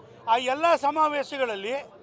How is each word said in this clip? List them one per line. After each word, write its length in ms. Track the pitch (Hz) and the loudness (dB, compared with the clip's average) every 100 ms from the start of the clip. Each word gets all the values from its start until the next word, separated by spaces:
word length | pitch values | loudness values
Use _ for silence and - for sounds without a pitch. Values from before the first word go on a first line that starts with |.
| - - - | -20 -10 0
ಆ 80 | 233 | 0
ಎಲ್ಲ 380 | 254 277 330 | 2 2 2
ಸಮಾವೇಶಗಳಲ್ಲಿ 1000 | 311 285 302 311 294 262 285 247 202 202 277 - - | 2 2 2 2 0 -4 -2 -4 -4 -6 -6 -8 -20